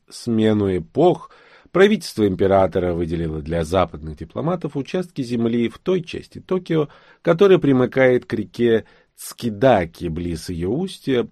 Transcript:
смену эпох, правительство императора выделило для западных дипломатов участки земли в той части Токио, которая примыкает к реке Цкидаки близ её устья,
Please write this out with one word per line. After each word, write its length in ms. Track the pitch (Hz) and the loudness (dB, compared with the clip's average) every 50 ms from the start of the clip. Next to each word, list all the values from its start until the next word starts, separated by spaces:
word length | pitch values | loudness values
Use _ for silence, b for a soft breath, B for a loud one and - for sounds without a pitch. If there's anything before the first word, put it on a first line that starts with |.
| _ _ | _ _
смену 640 | - - - 120 113 110 110 110 107 104 101 98 92 | -20 -10 -6 -2 0 2 2 4 2 2 2 0 -2
эпох, 540 | 87 82 - - - 175 180 156 - - b b b b b b b b b | -2 -4 -4 0 2 2 2 2 0 -6 b b b b b b b b b
правительство 560 | - 175 196 208 220 - - - - 110 104 | 2 4 4 4 4 0 -4 -8 -2 0 0
императора 640 | 98 92 87 101 92 98 98 95 85 82 95 87 90 85 | 0 2 0 2 4 4 4 4 2 0 -2 -2 -2 -2
выделило 500 | 85 87 78 85 82 82 78 78 78 71 | -4 -4 -4 -4 -4 -4 -6 -6 -8 -6
для 200 | 78 82 85 80 | -4 -4 -4 -2
западных 540 | 76 92 92 87 78 - 73 76 78 76 | 0 0 0 0 0 -4 -12 -14 -14 -14
дипломатов 580 | - 80 - - 113 127 165 180 175 - 147 - | -14 -16 -12 -10 -8 -6 -6 -6 -6 -8 -8 -8
участки 460 | 143 131 - - 185 180 - _ 143 | -10 -8 -6 -8 -8 -8 -8 _ -10
земли 480 | 127 117 123 113 117 113 117 120 117 110 | -6 -6 -4 -2 -2 0 0 0 -2 -4
в 80 | - | -6
той 240 | - _ 180 190 165 | -6 _ -4 -4 -4
части 380 | 165 - - 95 - - - - | -4 -8 -12 -14 -14 -16 -20 -20
Токио, 500 | - - 185 185 185 - 165 156 147 b b b b b b b | -8 -6 -6 -6 -4 -2 -2 -2 -2 b b b b b b b
которая 380 | - 170 170 170 202 196 185 - | -2 0 4 4 6 6 6 6
примыкает 640 | 143 139 131 127 127 120 - 131 131 127 123 123 - | 6 2 4 4 2 2 2 4 4 4 4 2 0
к 80 | - 120 | -4 -6
реке 520 | 110 101 - - - 120 117 113 107 95 b b b b b b | -6 -6 -8 -4 0 2 2 2 2 0 b b b b b b
Цкидаки 920 | - - - - - 123 117 104 101 127 131 117 95 87 82 - - 82 | -18 -18 -18 -12 -8 -8 -8 -2 2 4 4 4 4 2 -4 -8 -8 -8
близ 420 | 82 78 87 85 87 82 80 - - | -6 -6 -6 -6 -6 -8 -8 -8 -10
её 220 | 87 82 87 92 | -8 -6 -4 -4
устья, 560 | 120 160 196 190 - - - 139 131 120 110 - | -4 -4 -6 -8 -10 -10 -4 -2 -2 -2 -2 -4